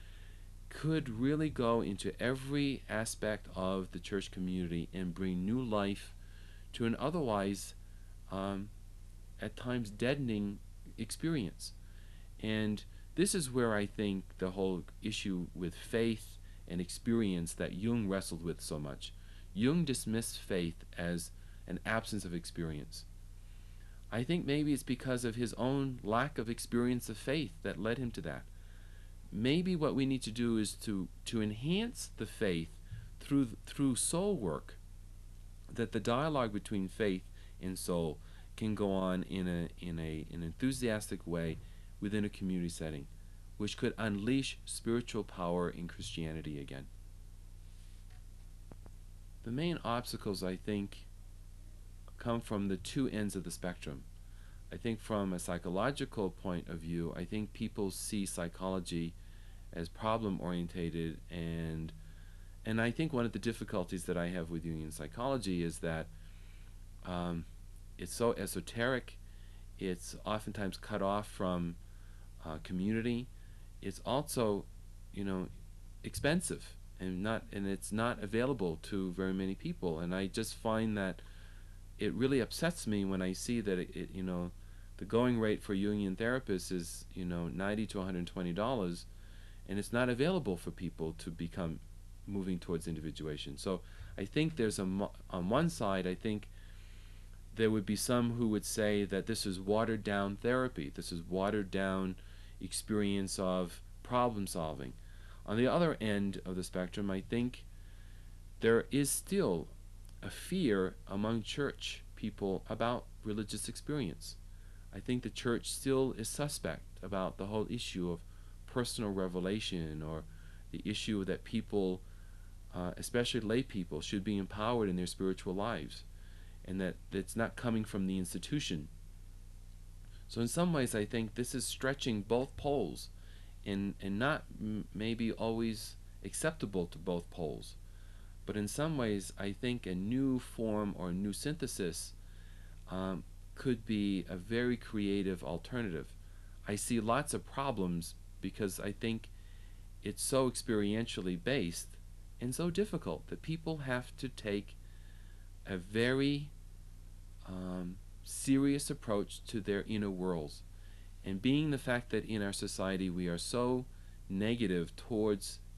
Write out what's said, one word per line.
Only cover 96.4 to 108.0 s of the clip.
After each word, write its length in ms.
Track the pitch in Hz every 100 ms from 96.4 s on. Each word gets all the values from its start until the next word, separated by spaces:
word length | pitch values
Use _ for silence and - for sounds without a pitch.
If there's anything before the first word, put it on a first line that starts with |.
| - - - - - - - - - - -
there 160 | - 110
would 160 | 110 101
be 100 | 104
some 360 | - 120 120
who 160 | 117 113
would 160 | 104
say 400 | - - 104 104
that 220 | 95 95 92
this 200 | 110 104
is 140 | 90
watered 440 | 95 107 113 110
down 320 | 104 101 101 104
therapy, 540 | 117 127 127 87 69
this 180 | - -
is 100 | 87
watered 480 | - 92 101 107 95
down 460 | 95 95 95 92 90 - - - -
experience 800 | 95 - - 107 101 101 95 -
of 420 | 92 92 87 - - -
problem 440 | - 123 123 104 95
solving. 460 | 90 78 67 64 - - - - -
On 120 | - 110
the 100 | 123
other 300 | 151 170 -
end 400 | 110 101 101 95
of 120 | - 90
the 80 |
spectrum, 460 | 87 92 90 107 101
I 100 | 95
think 440 | - 120 123 - - - - -